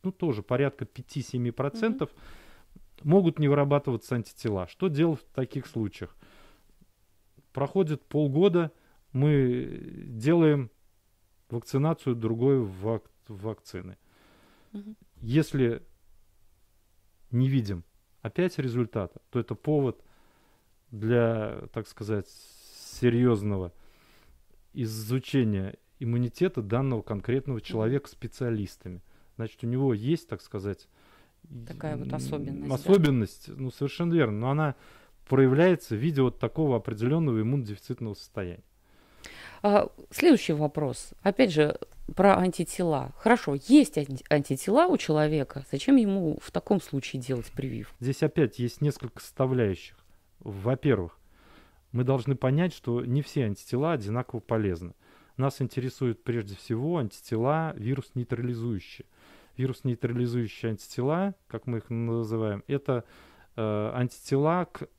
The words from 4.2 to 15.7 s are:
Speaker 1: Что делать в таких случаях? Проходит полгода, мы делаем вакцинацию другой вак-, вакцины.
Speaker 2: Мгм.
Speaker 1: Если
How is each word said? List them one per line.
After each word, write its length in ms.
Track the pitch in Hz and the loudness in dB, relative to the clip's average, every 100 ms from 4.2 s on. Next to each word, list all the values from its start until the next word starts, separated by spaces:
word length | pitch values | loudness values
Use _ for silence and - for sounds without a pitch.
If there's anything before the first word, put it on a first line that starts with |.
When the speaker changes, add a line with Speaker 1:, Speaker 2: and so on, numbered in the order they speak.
| 107 - 117 98 90 | -4 -6 -4 -2 -4
Speaker 1:
Что 220 | - 190 | -4 -2
делать 320 | 143 165 143 | 2 2 0
в 140 | - | -6
таких 320 | - 127 139 - | -8 -6 -8 -8
случаях? 500 | 117 104 - 90 - - - - _ _ _ _ _ _ _ _ _ _ | -4 -4 -6 -14 -14 -20 -20 -20 _ _ _ _ _ _ _ _ _ _
Проходит 480 | - 135 190 165 151 _ | -6 -2 0 0 -2 _
полгода, 680 | 147 147 139 196 175 160 _ _ _ _ | 0 2 4 4 4 0 _ _ _ _
мы 960 | 127 147 143 127 123 135 - - - - | 0 4 4 2 0 -6 -12 -14 -16 -14
делаем 640 | 117 131 170 160 143 120 _ _ _ _ _ _ _ _ | -2 4 6 6 4 -2 _ _ _ _ _ _ _ _
вакцинацию 680 | 117 - 139 151 160 135 120 | -10 -4 0 0 -2 -4 -2
другой 440 | 113 113 131 135 | -2 0 2 2
вак-, 480 | 107 92 104 113 - _ - | 0 -6 -4 -4 -8 _ -20
вакцины. 720 | 101 107 104 - 92 92 95 _ _ _ _ _ _ _ | -12 -10 -10 -14 -14 -14 -20 _ _ _ _ _ _ _
Speaker 2:
Мгм. 240 | 208 202 220 _ _ | -18 -16 -20 _ _
Speaker 1:
Если 640 | 113 143 151 139 120 | 0 0 2 0 0